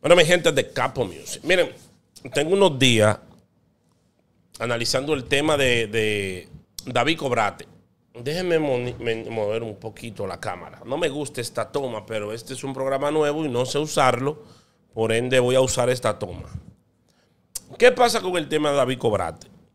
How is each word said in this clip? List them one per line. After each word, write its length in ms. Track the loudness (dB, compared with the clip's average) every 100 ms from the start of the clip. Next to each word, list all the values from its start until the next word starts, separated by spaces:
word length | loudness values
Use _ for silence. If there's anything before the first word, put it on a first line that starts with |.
Bueno, 140 | 6 6
mi 100 | 6
gente 260 | 4 4
de 180 | 0 -2
Capo 340 | -2 -4 -2 -6
Music. 360 | -6 -14 -12
Miren, 280 | 0 2 0 -4 -20 _ _ -20 -4
tengo 200 | -2 2
unos 240 | 4 4 6
días 400 | 4 6 4 2 -8 -20 _ _ _ _ _ _ _ _ _ _ _ -8
analizando 540 | -4 -2 0 -2 -2
el 120 | -4 0
tema 320 | 0 2 2
de, 300 | 2 2 0
de 600 | 0 0 -2 -4 -8 -14 -20 _ -16 -4
David 320 | 0 0 0
Cobrate. 500 | -2 0 0 -4 -20 -20 _ _ _
Déjenme 460 | -12 -8 -6 0 0
moni-, 360 | 0 -2 -4 -6
men-, 280 | -6 -6 -6
mover 320 | -4 -2 -4
un 120 | -6 -10
poquito 500 | -14 -14 -16 -10 -8
la 120 | -6
cámara. 420 | -8 -8 -12 -18 -8
No 120 | -4
me 120 | -4
gusta 320 | -4 -8 -8
esta 300 | -8 -6 -6
toma, 340 | -6 -6 -8 -8
pero 260 | -8 -6
este 220 | -10 -12
es 100 | -10
un 100 | -10
programa 380 | -6 -4 -2 0
nuevo 320 | 0 0 -2 -4
y 40 |
no 160 | -2 -2
sé 140 | -2
usarlo. 640 | -2 2 2 2 -2 -4 -14 -20 _ _ _
Por 180 | -4 0
ende, 280 | 0 2 4
voy 160 | 4 4
a 60 |
usar 280 | 2 2 0
esta 280 | 2 0 -2
toma. 300 | -6 -10 -14 -16 -16 _ _ _ _ _ _ _ _ -18 -16 4
¿Qué 140 | 4
pasa 300 | 6 2 2
con 160 | -2 -2
el 100 | 0
tema 220 | 0 2
de 80 | 2
David 200 | 2 0
Cobrate? 480 | 0 0 -2 -8 -20 -20 _